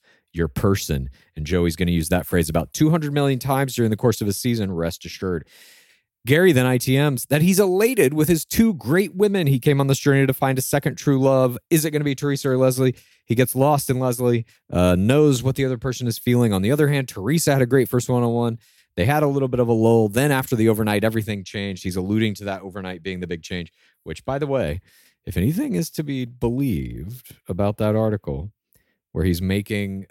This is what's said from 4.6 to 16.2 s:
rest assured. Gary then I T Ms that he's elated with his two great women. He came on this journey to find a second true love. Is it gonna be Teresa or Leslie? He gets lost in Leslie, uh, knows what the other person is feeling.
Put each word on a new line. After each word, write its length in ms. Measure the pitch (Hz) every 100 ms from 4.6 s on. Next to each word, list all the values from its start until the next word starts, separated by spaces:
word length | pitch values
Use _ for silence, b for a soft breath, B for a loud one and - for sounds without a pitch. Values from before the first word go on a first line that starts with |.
| 98
rest 320 | 87 82 - 87
assured. 400 | - 95 85 - b b b b b b _ 113
Gary 260 | 147 185
then 140 | 131 127
I 100 | 127
T 180 | - 135
Ms 280 | 147 127 -
that 100 | 147
he's 160 | 175 185
elated 540 | 202 185 226 247 143
with 140 | 151 151
his 160 | 170
two 300 | - - 226
great 400 | 170 110 170 196
women. 320 | 180 208 196 151
He 120 | 135
came 220 | 151 139
on 60 | 139
this 120 | 135
journey 280 | 143 135 135
to 80 |
find 240 | 131 135 131
a 40 |
second 340 | - 143 156 165
true 220 | - 135
love. 380 | 135 131 127 123 -
Is 140 | 165 156
it 40 |
gonna 120 | 151
be 100 | 147
Teresa 360 | 135 147 139 139
or 80 | 127
Leslie? 360 | 131 127 131 123 b b
He 100 | b
gets 200 | 117 127
lost 340 | 127 139 147 -
in 100 | 127
Leslie, 460 | 131 120 123 120 113 b -
uh, 260 | 90 90 90
knows 440 | 101 139 151 127
what 140 | 131 131
the 80 |
other 140 | 131 127
person 280 | 131 123 123
is 120 |
feeling. 340 | 113